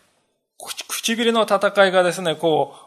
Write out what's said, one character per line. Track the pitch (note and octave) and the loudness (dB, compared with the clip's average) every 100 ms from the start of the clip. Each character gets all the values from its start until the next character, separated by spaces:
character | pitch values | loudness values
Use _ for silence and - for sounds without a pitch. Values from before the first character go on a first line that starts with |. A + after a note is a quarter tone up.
| _ _ _ _ _ - | _ _ _ _ _ -20
口-、 | - - - | -16 -14 -12
唇 | - - A3+ A#3 | -8 -4 -2 0
の | A3+ | 0
戦 | G#3+ G3 G3+ G3+ G3 | 2 0 0 2 2
い | |
が | F#3 | 4
で | F3+ | 0
す | E3+ | 0
ね、 | F3 | -4
こ | D3+ E3 D3 C3+ - | -2 0 0 -2 -6